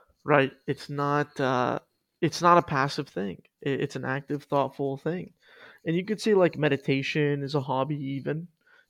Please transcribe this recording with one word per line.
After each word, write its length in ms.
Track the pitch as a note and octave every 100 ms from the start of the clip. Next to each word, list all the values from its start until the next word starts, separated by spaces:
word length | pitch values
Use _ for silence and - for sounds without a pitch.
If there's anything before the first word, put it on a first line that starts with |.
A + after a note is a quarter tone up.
| _ _
right? 280 | - D3 C3+ - -
It's 240 | C3+ -
not, 480 | C#3+ C#3+ D3 C#3+ -
uh, 400 | C3 B2+ B2 B2 - _ _ _
it's 220 | E3+ -
not 160 | F3 F3
a 40 |
passive 460 | - C#3+ C#3 - C#3+
thing. 340 | - - - _ _ -
I-, 40 |
it's 260 | C3 C#3+ C#3+
an 80 |
active, 400 | B2+ C3+ - D3
thoughtful 520 | - C#3+ C3+ - C#3 C3+
thing. 360 | D#3 F3+ - _ _ - - - E3+
And 100 | E3+
you 80 |
could 160 | G3 G3
say, 140 | A3+
like, 240 | G3 F3 D3
meditation 840 | D3 C#3 - C3+ C3+ D#3 D3 C#3+
is 120 | C#3
a 60 | D3
hobby 360 | C3 C3 C#3 D3
even, 520 | C3+ C#3 C3+ D#3 F3 _ _ _